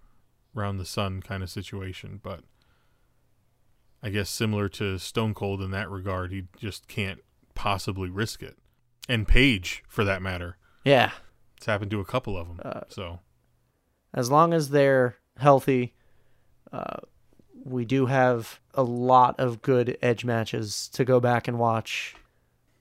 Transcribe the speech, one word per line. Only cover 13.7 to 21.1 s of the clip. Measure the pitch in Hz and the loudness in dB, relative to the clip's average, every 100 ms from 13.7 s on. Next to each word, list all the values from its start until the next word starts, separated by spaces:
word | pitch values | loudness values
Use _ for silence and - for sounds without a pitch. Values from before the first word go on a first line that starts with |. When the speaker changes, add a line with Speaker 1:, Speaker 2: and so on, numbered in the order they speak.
| _ _ _ _ | _ _ _ _
Speaker 2:
as | 135 120 | -4 2
long | 147 170 | 4 4
as | 165 139 | 2 2
they're | 143 139 135 123 - _ - | 4 6 6 2 -2 _ 2
healthy, | 147 139 - 127 123 - _ _ _ _ _ _ _ | 6 6 6 2 0 -6 _ _ _ _ _ _ _
uh, | - - - - _ _ _ _ - | -10 -10 -10 -16 _ _ _ _ -20
we | 135 127 117 | -10 -6 -2
do | 135 127 | 0 2
have | 135 127 120 113 - _ | 4 4 2 -4 -16 _
a | - | -2
lot | 123 120 123 127 123 - | 0 0 6 8 8 4
of | 131 113 | -2 -2
good | - 127 120 - | 2 2 2 0
Edge | 123 117 123 | 0 0 0
matches | 113 110 120 107 - - | -2 -2 -4 -6 -6 -6
to | - | -2
go | 120 | 2